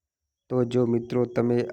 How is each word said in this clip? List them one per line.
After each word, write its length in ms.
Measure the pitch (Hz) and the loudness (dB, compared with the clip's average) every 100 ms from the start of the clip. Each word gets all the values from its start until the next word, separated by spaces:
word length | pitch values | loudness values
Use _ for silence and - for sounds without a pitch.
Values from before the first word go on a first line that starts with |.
| _ _ _ _ - | _ _ _ _ -4
તો 60 | 127 | -2
જો 180 | 120 123 120 | 0 2 2
મિત્રો 380 | 117 117 123 | 0 -2 -2
તમે 340 | 120 120 120 120 120 | 0 0 0 0 0